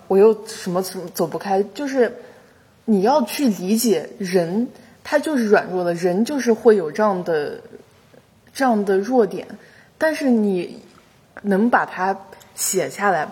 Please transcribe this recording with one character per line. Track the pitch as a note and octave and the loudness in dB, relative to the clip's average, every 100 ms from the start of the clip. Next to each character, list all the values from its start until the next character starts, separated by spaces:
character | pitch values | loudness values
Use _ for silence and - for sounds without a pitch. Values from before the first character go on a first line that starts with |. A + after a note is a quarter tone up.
| - | 0
我 | F#3+ | 6
又 | G#3+ G#3+ - | 6 6 -2
什 | - - | -12 -6
么 | F3 | -4
走， | F#3 F#3+ F3+ | -4 -8 -10
走 | - E3 | -4 -4
不 | - | -4
开。 | G3+ G3 | -2 -2
就 | G3+ - C#4+ | -2 -6 -4
是 | C4+ A3+ - - - - _ _ _ | 0 0 -2 -18 -20 -20 _ _ _
你 | - G#3 | 0 2
要 | G3+ D4 | 4 2
去 | A3+ - C#4 | 0 0 0
理 | F3+ F3+ A3+ | 0 0 0
解 | A#3+ E3+ - - | 2 0 -2 -8
人， | F#3 F#3 E3+ G3 B3+ - - - | -2 0 0 -2 -4 -8 -20 -20
他 | - D4+ | -4 -2
就 | D#4 C#4+ | 0 -2
是 | A3 | 2
软 | G3+ A3+ | 2 2
弱 | F#3 | -2
的， | F3 | -2
人 | E3+ F3+ F3+ | -2 0 0
就 | A#3 D4 | -2 -2
是 | A#3+ | 0
会 | A3+ A#3+ G#3+ | 2 4 4
有 | D#3 | 2
这 | D3 | -2
样 | G#3+ F#3 | -2 -2
的， | F3 D#3+ C#3+ - - - - _ _ - _ _ _ | -2 -2 -2 -8 -16 -20 -20 _ _ -20 _ _ _
这 | - | -4
样 | C4+ G#3+ | 0 0
的 | G3+ F#3+ | 2 0
弱 | G3+ B3+ G3 | 2 2 2
点， | - - - - - - - | -2 -14 -18 -20 -20 -20 -4
但 | D#4 | -2
是 | D4+ C#4+ | 0 2
你 | A#3 G#3 F#3 E3+ - - - _ _ _ - | 2 2 0 -4 -10 -20 -20 _ _ _ -8
能 | G3+ F#3+ A#3 | -2 2 2
把 | A#3 | 2
它 | D#3 - F#3+ G3 - - - | 0 -4 -4 -4 -8 -20 -20
写 | - - F#3+ C#3 | -8 -4 -2 -4
下 | - G3+ | -2 0
来， | E3+ D3 | 0 -2